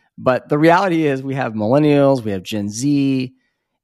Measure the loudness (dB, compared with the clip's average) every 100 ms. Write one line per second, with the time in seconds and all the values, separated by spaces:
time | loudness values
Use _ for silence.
0 | _ -6 -2 -2 -2 2 4 4 2 0
1 | -2 -2 -6 -6 -6 -4 0 2 4 4
2 | 2 0 -2 -6 -6 -6 -6 -4 -2 0
3 | 0 -2 -4 _ _ _ _ _